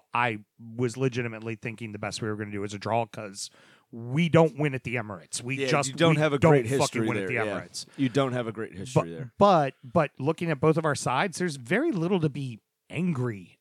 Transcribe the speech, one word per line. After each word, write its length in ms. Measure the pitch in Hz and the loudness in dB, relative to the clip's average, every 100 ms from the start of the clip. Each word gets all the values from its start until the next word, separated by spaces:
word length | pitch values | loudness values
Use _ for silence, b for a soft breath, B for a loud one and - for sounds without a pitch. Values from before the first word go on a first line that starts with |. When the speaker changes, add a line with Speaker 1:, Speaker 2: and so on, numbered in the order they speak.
| - | -2
Speaker 1:
I 280 | 120 120 110 107 - 117 113 | 0 0 -2 -8 -20 -12 -2
was 220 | 123 120 | -2 0
legitimately 580 | 135 120 120 110 113 113 | 0 0 -4 -6 -8 -8
thinking 360 | 120 107 113 | -8 -8 -10
the 80 | 104 | -8
best 200 | 107 - | -6 -4
we 40 | 113 | -4
were 80 | 107 | -4
gonna 140 | 104 | -6
do 100 | 104 | -6
was 120 | 101 | -6
a 60 | 101 | -6
draw 260 | 101 113 113 | -2 -2 -2
'cause 460 | - 107 101 - b b b b | -8 -12 -12 -14 b b b b
we 360 | 120 120 135 170 | -14 -4 0 4
don't 300 | 160 160 135 | 6 4 2
win 160 | 151 | -4
at 100 | 131 | -4
the 120 | 127 123 | -4 -4
Emirates. 480 | 107 92 - - | -4 -10 -10 -10
We 140 | 120 135 | -6 -2
Speaker 2:
Yeah, 100 | 135 | 2
Speaker 1:
just, 220 | 147 135 | 2 0
Speaker 2:
you 60 | 135 | 2
don't 200 | 165 151 | 4 6
Speaker 1:
we 60 | |
Speaker 2:
have 120 | 156 | 4
a 60 | 143 | 4
Speaker 1:
don't 100 | 165 | 6
Speaker 2:
great 140 | 147 113 | 6 6
Speaker 1:
fucking 140 | 135 | 2
Speaker 2:
history 280 | 131 120 110 | 2 0 0
Speaker 1:
win 60 | 113 | 0
Speaker 2:
there, 60 | 95 | -2
Speaker 1:
at 20 | |
the 60 | 120 | -2
Speaker 2:
yeah. 100 | 107 | -2
Speaker 1:
Emirates. 400 | 95 87 - - - | -4 -8 -12 -12 -2
Speaker 2:
You 120 | 135 | 0
don't 240 | 123 135 | 2 0
have 140 | 123 113 | 0 -4
a 40 | |
great 220 | 107 110 | -6 -8
history 280 | 90 98 139 | -10 -2 0
Speaker 1:
But, 60 | 165 82 | 0 -4
Speaker 2:
there. 160 | 123 - | -10 4
Speaker 1:
but, 360 | 202 175 139 - | 6 6 4 -4
but 280 | 127 170 147 - | -2 0 0 0
looking 320 | 135 160 170 | -4 -2 -2
at 100 | 147 | 2
both 160 | 156 160 | 2 2
of 80 | 160 | 2
our 100 | 139 | 0
sides, 420 | 151 127 190 151 | 0 0 -2 -2
there's 200 | 180 139 | -4 -6
very 340 | 117 185 339 | -2 0 0
little 280 | 214 165 196 | 0 0 2
to 100 | 156 | 0
be 300 | 139 135 110 _ _ - | -2 -8 -10 _ _ -12
angry 680 | - 180 143 123 104 82 _ | -4 -2 0 -2 -4 -12 _